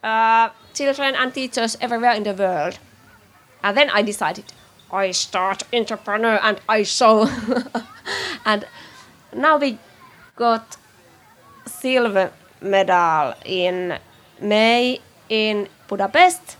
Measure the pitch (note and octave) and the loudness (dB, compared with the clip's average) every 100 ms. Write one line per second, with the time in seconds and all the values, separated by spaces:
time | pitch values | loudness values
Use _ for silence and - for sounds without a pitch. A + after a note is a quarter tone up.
0 | A3 A3+ A3+ A3+ A3+ - - - C#4 C#4 | -2 0 2 4 2 -2 -16 -4 -2 0
1 | C#4 C4 B3+ C4+ B3+ B3+ A3+ - B3 A#3 | -2 0 -2 -4 -6 -4 -4 -4 -4 0
2 | A#3+ G#3+ G#3 F#3+ F#3+ F3 D#3+ - - _ | 2 2 -2 -2 0 0 -4 -6 -20 _
3 | - - _ _ _ _ G3+ G#3 D4 G#3 | -20 -20 _ _ _ _ -2 2 2 2
4 | G#3 - E3 F#3 - - - _ _ F#3 | -2 -2 -6 -6 -14 -20 -20 _ _ -4
5 | F#3+ F3+ - G3 F#3 C#4+ - A#3+ A3 G#3+ | -2 -4 -4 -2 -2 -4 -4 -4 -4 -6
6 | - G#3 A3+ G#3+ G#3+ G#3 - A3 G3+ - | -4 -2 2 4 4 2 0 0 0 4
7 | A#3 A3 A#3+ C4 G#3+ B3 B3 A3+ - - | 6 6 4 0 -4 -4 -2 -8 -10 -18
8 | - - F#4 F4 D#4+ G#3 - - - - | -10 -8 -8 -6 -2 -2 -4 -18 -20 -20
9 | - - _ - D4 D4+ C#4 A3 - - | -20 -20 _ 0 2 4 0 -4 -16 -20
10 | - - - - A#3 A3+ A3 - _ _ | -20 -20 -20 -2 0 0 -4 -20 _ _
11 | _ - _ _ - - - - C4 B3+ | _ -20 _ _ -20 -20 -18 -6 0 2
12 | A#3 G3 F#3 - - _ G3 G3 F#3+ F3+ | 2 0 -2 -4 -20 _ 0 2 4 2
13 | E3+ D#3+ C#3 - - F#3 F3+ F3+ F3+ D#3 | 2 2 0 -6 -8 -2 -2 -2 -6 -8
14 | - - _ - G#3 G#3 A3+ A#3+ B3 B3+ | -12 -20 _ -10 -2 2 2 2 0 -4
15 | - _ _ A3 G#3+ G#3 G3 _ - G#3 | -10 _ _ -2 -2 -2 -6 _ -10 -4
16 | G3 D4 F4+ F4 - - | -4 2 2 2 -14 -20